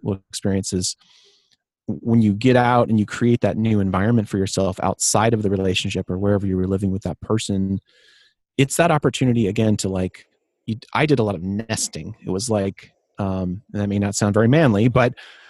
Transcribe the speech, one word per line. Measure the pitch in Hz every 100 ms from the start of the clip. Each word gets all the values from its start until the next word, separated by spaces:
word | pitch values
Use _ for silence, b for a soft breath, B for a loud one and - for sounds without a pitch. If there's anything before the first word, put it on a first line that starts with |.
will | - 95 _
experience | - 101 98 95
is | 92 92 - b b b b b b _ _ -
w-, | -
when | 117 117
you | 110
get | 101 127 123
out | 123 123 -
and | 110
you | 104
create | - 120 117
that | 101 104
new | 110 107
environment | 95 92 104 120 98
for | 101
yourself | 95 - 95 92
outside | 95 - - 107 113
of | 107
the | 104
relationship | 98 95 92 98 98 -
or | 92
wherever | 101 101 98
you | 92
were | 92
living | 95 101
with | 95
that | 87 -
person, | - 110 - 98 95 98 - b b b b b _ -
it's | 135 -
that | 170
opportunity | 151 - - 131 120 101
again | 113 110 101
to, | 98
like, | 95 92 - _ _ _ _ -
you, | 113 -
I | 110 151
did | 135
a |
lot | 104 92
of |
nesting. | 92 101 113 107 - - - 110 -
It |
was | 95 113
like, | 107 98 - - _ _ -
um, | 98 95 92 92 -
and | 104
that | 104
may | 101
not | 101 95
sound | 104
very | 104 113
manly, | 151 147 101 120
but | 131 123 - B B B